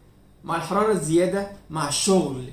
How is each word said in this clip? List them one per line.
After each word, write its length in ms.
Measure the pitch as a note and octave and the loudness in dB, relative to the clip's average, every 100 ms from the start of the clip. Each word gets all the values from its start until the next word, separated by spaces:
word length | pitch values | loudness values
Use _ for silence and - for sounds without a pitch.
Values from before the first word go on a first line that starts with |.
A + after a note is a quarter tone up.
| - _ - - | -20 _ -20 -18
مع 120 | D3+ E3 | -8 -6
الحرارة 360 | D#3 G3 G#3+ | -2 0 2
الزيادة 580 | F#3 D3+ E3+ F#3 G3 G3+ - - | 2 2 2 2 0 -6 -12 -10
مع 180 | D#3 C#3+ | -6 -4
الشغل 600 | - G3+ F#3+ C#3+ B2+ B2+ | -2 2 4 2 -6 -10